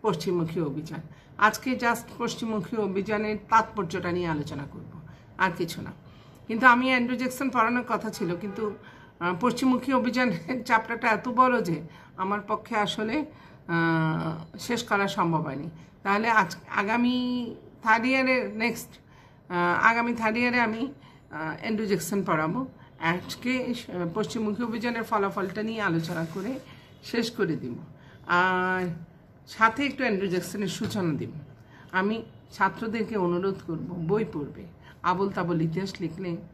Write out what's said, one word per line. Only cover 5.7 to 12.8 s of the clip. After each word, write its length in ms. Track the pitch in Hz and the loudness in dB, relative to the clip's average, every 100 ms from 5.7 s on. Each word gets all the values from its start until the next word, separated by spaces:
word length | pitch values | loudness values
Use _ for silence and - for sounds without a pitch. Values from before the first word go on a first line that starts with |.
| - | -6
না। 100 | - - - - - - - | -10 -14 -20 -20 -20 -20 -6
কিন্তু 200 | 220 254 | 6 8
আমি 200 | 240 262 | 8 6
অ্যান্ড্রু 300 | 254 240 247 | 2 2 0
জ্যাকসন 320 | 262 254 269 | -2 -2 -2
পড়ানোর 340 | 240 226 247 240 | 2 2 2 -2
কথা 220 | 220 220 | -4 -4
ছিল, 260 | - 180 175 | -4 -4 -2
কিন্তু, 400 | 208 196 214 - - - - - | -6 -4 -6 -6 -16 -20 -20 -4
আহ, 160 | 175 175 | -2 2
পশ্চিমমুখী 520 | 247 240 262 247 269 | 2 4 2 2 2
অভিযানের 720 | 262 240 247 247 165 - 262 | 2 2 2 2 0 -4 -6
চ্যাপ্টারটা 440 | - 226 226 233 240 | 2 2 2 0 2
এত 220 | 214 254 | 2 0
বড় 320 | 233 247 240 | 4 6 6
যে 200 | 175 160 - - - - | 2 -2 -4 -16 -18 -6
আমার 220 | 190 208 202 | -2 -2 -2
পক্ষে 280 | 208 - | -6 -2
আসলে, 500 | 226 | 0